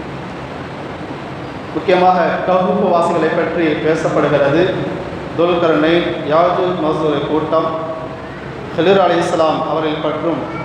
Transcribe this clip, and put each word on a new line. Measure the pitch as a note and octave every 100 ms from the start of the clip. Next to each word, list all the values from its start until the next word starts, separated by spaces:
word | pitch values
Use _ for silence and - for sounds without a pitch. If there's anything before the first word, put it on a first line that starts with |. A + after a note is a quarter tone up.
| - - - - - - - - - - - - - - - - -
முக்கியமாக | D#3+ D3+ F#3 F#3 - - - -
கஹ்ஃப் | F#3 F#3 G3 G3
வாசிகளை | F3 E3+ E3 D#3+ E3+
பற்றி | D#3+ E3+ D#3+
பேசப்படுகிறது. | D3+ D#3 D#3+ F3 E3 D3 C#3+ C#3 D3+ F#3 - - - - - - -
துல்கர்னைன், | E3+ F3 E3 D3+ D#3 E3+ F3 - C#3
யாஜூஜ் | D#3 F3+ F3+ F3+ F3+
மஜூஜ் | D#3 D#3 D#3 C#3+ C#3+
கூட்டம், | D#3 D#3 D#3+ D#3+ - - - - - - - - - - -
ஹிலிர் | E3 G3
அலைஹிஸ்ஸலாம் | F3 E3+ E3+ E3+ D#3+ D3 D3+
அவர்கள் | D#3 D#3 D3+
பற்றும் | D#3 C#3+ E3 D3 - -